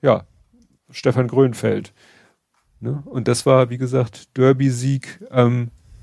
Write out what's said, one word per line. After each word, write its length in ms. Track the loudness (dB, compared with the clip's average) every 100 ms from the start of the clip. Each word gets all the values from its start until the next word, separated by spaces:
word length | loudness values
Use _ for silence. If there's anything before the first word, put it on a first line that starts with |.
ja, 240 | 0 0 -2 _ _ _ _ _ _
Stefan 360 | -6 -2 0 0
Grönfeld. 640 | 2 2 2 -4 -4 -8 _ _ _ _ _ _ _ _ -14
Ne? 220 | -10 -10 -10
Und 220 | -6 -2
das 200 | -2 2
war, 240 | 4 2
wie 80 | -2
gesagt, 580 | -4 -2 -4 -8 -10 0
Derby-Sieg 840 | 2 2 0 -2 -2 -4 -6 -20 -6
am 400 | 2 2 2 -6 -12 _ -20